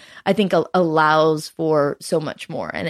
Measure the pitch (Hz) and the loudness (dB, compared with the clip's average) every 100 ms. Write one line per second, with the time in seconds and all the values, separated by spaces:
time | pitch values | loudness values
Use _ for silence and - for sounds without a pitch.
0 | - - 196 196 190 170 - 185 165 156 | -20 -8 -2 0 2 0 0 0 2 2
1 | 151 156 160 156 - - 160 151 143 - | 2 4 2 0 -6 -6 0 0 0 -4
2 | - 165 151 - - 143 80 - 165 | -4 -4 -4 -12 -12 -10 -8 -6 -6